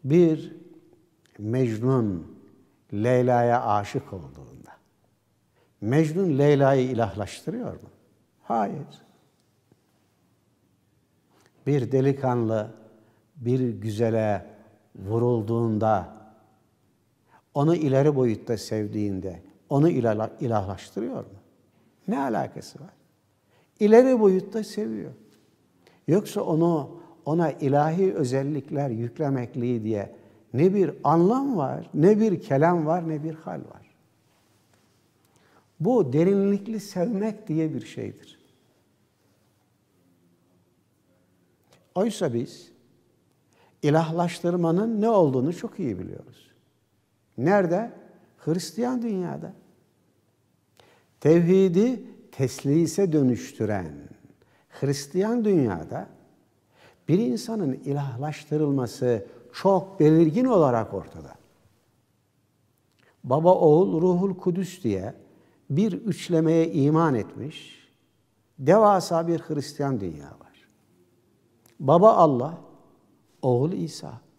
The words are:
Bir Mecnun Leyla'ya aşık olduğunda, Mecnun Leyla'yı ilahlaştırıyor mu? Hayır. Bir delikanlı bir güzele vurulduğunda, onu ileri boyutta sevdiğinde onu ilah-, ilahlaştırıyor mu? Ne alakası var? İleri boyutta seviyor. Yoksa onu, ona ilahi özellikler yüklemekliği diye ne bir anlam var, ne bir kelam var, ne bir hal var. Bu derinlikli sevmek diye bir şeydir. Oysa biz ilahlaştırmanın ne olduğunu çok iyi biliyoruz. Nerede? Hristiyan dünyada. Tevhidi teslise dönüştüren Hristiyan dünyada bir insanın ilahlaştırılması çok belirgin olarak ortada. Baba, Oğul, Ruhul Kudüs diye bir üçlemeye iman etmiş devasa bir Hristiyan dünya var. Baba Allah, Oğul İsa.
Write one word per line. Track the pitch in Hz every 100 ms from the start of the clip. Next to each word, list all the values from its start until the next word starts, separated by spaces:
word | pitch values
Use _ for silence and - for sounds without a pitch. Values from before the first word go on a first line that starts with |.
Bir | 131 165 165 156 - - - - _ _ _ _ _ -
Mecnun | 104 123 127 110 123 131 107 87 78 - - _ _ _ _
Leyla'ya | 104 117 127 123 120 120 120
aşık | 120 104 101 139 -
olduğunda, | 95 69 71 62 - - - _ _ _ _ _ _ _ _ _ _
Mecnun | 104 139 156 165 190 135
Leyla'yı | 143 143 135 135 127
ilahlaştırıyor | 117 110 101 101 - - 226 208
mu? | 85 - _ _ _ _ _
Hayır. | - 113 101 - - - _ _ _ _ _ _ _ _ _ _ _ _ _ _ _ _ _ _ _ _ _ _ _ _ _ _ 135
Bir | 143 113
delikanlı | 135 135 135 131 120 110 110 113 - - _ _ _ _
bir | - 120 131 127
güzele | 104 110 104 113 110 107 98 - - - _ _
vurulduğunda, | - 95 113 120 120 104 117 117 107 110 101 85 - - _ _ _ _ _ _ _ _ _ _ _ _
onu | 143 151
ileri | 170 151 135 147
boyutta | 139 127 107 - 110
sevdiğinde | - 110 104 107 104 95 92 87 - _ _
onu | 139 160
ilah-, | 151 117 107 110 -
ilahlaştırıyor | 131 110 98 95 - - 240 226
mu? | - 98 _ _ _ _ _ _ -
Ne | 254
alakası | 277 214 131 - - -
var? | 151 _ _ _ _ _ _ _ _ _
İleri | 208 226 262 247
boyutta | 208 185 180 220
seviyor. | 208 - 220 220 - - - _ _ _ _ _ _ _ -
Yoksa | 180 202 202
onu, | - 160 170 160 135 - - -
ona | - 165 165
ilahi | - 139 143 151 170 190
özellikler | - 127 135 135 151 - 147 139
yüklemekliği | 113 117 135 147 135 120 123 120 120
diye | 107 107 98 - - _ _
ne | 120 180
bir | 202 165 -
anlam | 139 160 180 254 277 214
var, | 131 139 170
ne | 151 175 214
bir | 220 175
kelam | - 135 160 175
var, | 156 180 165
ne | 151
bir | 160
hal | 156 - -
var. | - - - _ _ _ _ _ _ _ _ _ _ _ _ _ _ _ _ _ _ _
Bu | 165 254 139
derinlikli | 143 175 202 196 202 202 220
sevmek | - 185 175 196 220 214 -
diye | 156 156
bir | 131
şeydir. | 107 - 104 107 - _ _ _ _ _ _ _ _ _ _ _ _ _ _ _ _ _ _ _ _ _ _ _ _ _ _ _ _ _ _ _ _ _ _ _ _
Oysa | 180 220 208 165
biz | 117 - - - _ _ _ _ _ _ _ _ _ _ _
ilahlaştırmanın | 151 156 160 165 170 - 175 175 165 170 226 220
ne | 220
olduğunu | 214 151 131 139
çok | 175 226 -
iyi | 147 92
biliyoruz. | 92 90 - - _ _ _ _ _ _ _ _ _ -
Nerede? | 143 208 175 175 233 - - _ _ _
Hristiyan | - 175 - - 247 254
dünyada. | 233 190 170 143 165 - _ _ _ _ _ _ _ _ _ _ _ _ _ _ _ _
Tevhidi | 143 170 170 190 190 170 240 233 - - -
teslise | - 131 - 139 156 160 180 196
dönüştüren | 156 131 120 - - 107 104 82 71 69 - _ _ _ _ _
Hristiyan | - 139 143 - 180 208 240
dünyada | 214 180 120 85 78 131 196 - _ _ _ _ _ _ - _ -
bir | 175
insanın | 240 233 - 220 151
ilahlaştırılması | 135 143 143 139 117 147 147 - 151 151 139 120 - 127 113 - - -
çok | - 190 190 190 -
belirgin | 156 160 165 180
olarak | 254 208 143 117 107
ortada. | 98 - 85 76 - _ _ _ _ _ _ _ _ _ _ _ _ _ _ _ _ _ _
Baba, | 123 139 165
Oğul, | 180 165 151 196 170
Ruhul | 185 175 196 180
Kudüs | 185 175 180 -
diye | 120 95 104 - - _ _ _ _
bir | 143 214
üçlemeye | 226 233 - - 160 165 165 165
iman | 165 139 156 165
etmiş | 120 - - 143 - - - _ _ _ _ _ _ _ -
devasa | 135 202 208 196 143 170 170
bir | 165
Hristiyan | 165 147 135 - 139 123
dünya | 92 76
var. | 71 - - _ _ _ _ _ _ _ _ _ _ _ _ _
Baba | 139 165 214
Allah, | 196 160 123 139 170 - - _ _ _ _ _ _
Oğul | 127 123 151
İsa. | 190 165 - - 113 _